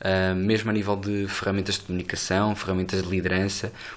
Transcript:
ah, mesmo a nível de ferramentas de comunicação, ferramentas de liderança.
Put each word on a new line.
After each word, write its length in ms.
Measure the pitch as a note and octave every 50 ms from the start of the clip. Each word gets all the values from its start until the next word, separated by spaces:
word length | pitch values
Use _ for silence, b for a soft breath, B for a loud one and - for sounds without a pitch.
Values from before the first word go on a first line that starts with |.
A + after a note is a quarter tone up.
ah, 320 | - G2 F#2+ F#2+ F#2+ F#2+ F#2
mesmo 380 | F#2 F#2+ G#2 A2 G#2+ G#2 G#2+
a 20 | G#2+
nível 220 | G#2+ G2+ G2+ G#2
de 320 | G2 G2 G#2 G#2 G2+ G2+ G2
ferramentas 480 | - - - G2+ G2 G2 F#2 G2 F#2+
de 60 | - -
comunicação, 720 | - F#2 F2+ F2 - - - - - F#2 F#2+ G#2 G#2+ G#2
ferramentas 480 | - - - F#2+ F#2 F#2 F2+ F#2+ F#2+ F#2
de 40 | F2+
liderança. 640 | F#2+ F#2 E2+ F2+ F2+ F#2 G2 G2 G2 - - F#2+ - B B B B